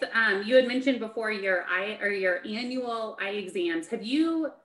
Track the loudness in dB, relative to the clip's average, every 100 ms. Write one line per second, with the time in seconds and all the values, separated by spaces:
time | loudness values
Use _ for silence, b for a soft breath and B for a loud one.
0 | -2 2 2 2 6 6 6 2 2 0
1 | -2 -4 -4 -2 0 0 2 -2 -2 -4
2 | -2 0 2 0 -2 -6 -4 -4 -4 -4
3 | -6 -6 -6 -4 -4 -2 -2 -2 -4 -6
4 | -2 0 2 0 -2 -6